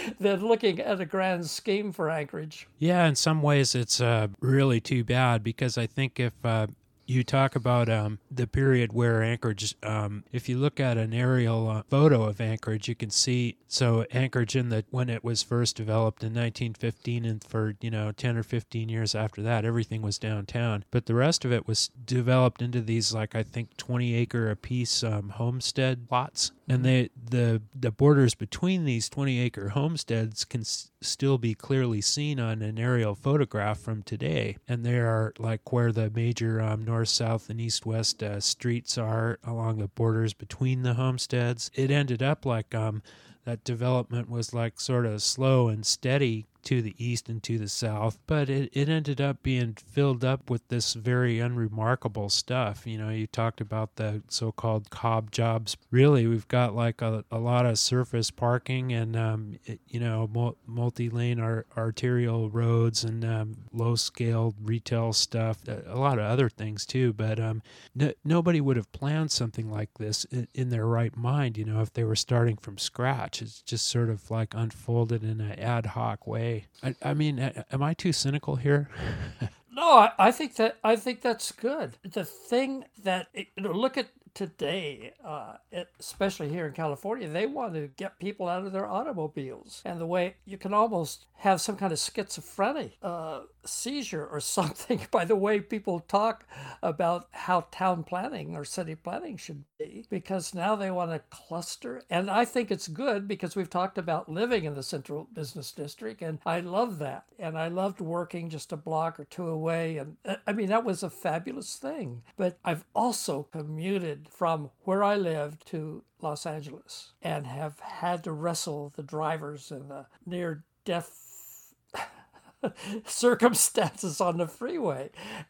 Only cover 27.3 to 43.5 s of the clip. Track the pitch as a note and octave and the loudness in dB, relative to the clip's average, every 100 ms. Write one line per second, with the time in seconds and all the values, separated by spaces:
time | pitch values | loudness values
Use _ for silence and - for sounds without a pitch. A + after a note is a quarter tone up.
27.3 | B2 A#2 A2+ G#2+ C3 B2 G#2+ C#3+ C#3+ B2 | 2 4 2 -2 -4 -4 6 8 8 8
28.3 | - A2 - F3+ F#3 D3+ A#2 - - C#3 | 4 -4 -2 0 2 2 0 -2 -2 0
29.3 | B2 B2 G#2 G2 B2 D3+ D#3+ - A2+ A2 | 2 0 -2 -2 0 0 -2 -2 -2 -2
30.3 | G#2+ - B2+ A2 - - _ - - C#3 | -4 -6 -4 -4 -6 -10 _ -6 0 2
31.3 | C3 A2+ G#2+ - C3+ B2 G#2+ - D3 D3 | 2 2 -2 0 2 2 0 0 0 0
32.3 | C3+ A2+ A2 G#2+ A2 A#2+ B2 G#2+ G2 C#3 | 0 0 -2 -2 0 2 2 2 0 2
33.3 | D3 C#3 G#2+ G#2 G#2 - A2 - G#2+ C3 | 2 2 0 0 -2 -4 -6 -6 -4 0
34.3 | D3+ G#2+ G2+ - A#2+ A#2 A#2+ A#2 A2 A2 | 0 0 -4 -6 -2 0 2 2 2 0
35.3 | - A2+ A2 - B2 A#2 A2+ A2 A2+ A#2 | -2 -4 -4 0 2 2 2 0 0 0
36.3 | A#2 A2+ A2 A2 G#2+ A2 A2+ A2+ - A2+ | 0 0 0 0 0 0 0 2 0 0
37.3 | A2+ - A2+ A#2 - A2 A2+ A2 - G#2 | -2 -2 -4 -2 -2 -2 0 0 -2 -4
38.3 | G2+ - - B2 A#2+ - - A2+ A2+ A#2 | -2 -2 0 0 -2 -2 -2 0 2 0
39.3 | A2+ A#2 A#2 A2+ A2 G2+ - A2+ A2 A2 | -2 -4 -2 -2 -2 -4 0 2 4 0
40.3 | - G#2 - C3 C3 B2+ A#2+ C3 B2+ - | -2 -12 -2 0 2 0 2 0 0 -2
41.3 | B2 A#2+ A#2 - - C3+ C#3+ C#3 B2 C3+ | 0 0 -2 -4 0 2 4 2 2 0
42.3 | D#3 C3+ A2+ - A2+ A2 G#2+ - - - | 0 0 -2 -2 -2 -2 -4 -10 -20 -20
43.3 | - - | -14 -8